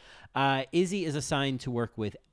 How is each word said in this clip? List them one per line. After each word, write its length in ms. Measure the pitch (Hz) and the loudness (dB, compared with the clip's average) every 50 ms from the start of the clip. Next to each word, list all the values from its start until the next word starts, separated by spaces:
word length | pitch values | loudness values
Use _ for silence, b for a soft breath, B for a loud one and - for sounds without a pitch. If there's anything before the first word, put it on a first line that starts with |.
| B B B B B B _ | B B B B B B _
Uh, 300 | 127 135 139 135 135 135 - - | 0 2 2 2 0 -2 0 2
Izzy 320 | 170 190 175 190 202 175 | 2 2 2 2 -2 -2
is 100 | 160 139 | 0 -2
assigned 460 | 147 131 - 156 139 139 139 135 123 | -2 -2 0 0 0 2 0 0 -2
to 100 | - 135 | -4 -2
work 260 | 123 120 117 110 - - | 0 0 -2 -2 -2 -4
with 200 | 107 101 - - - _ | -4 -4 -4 -8 -18 _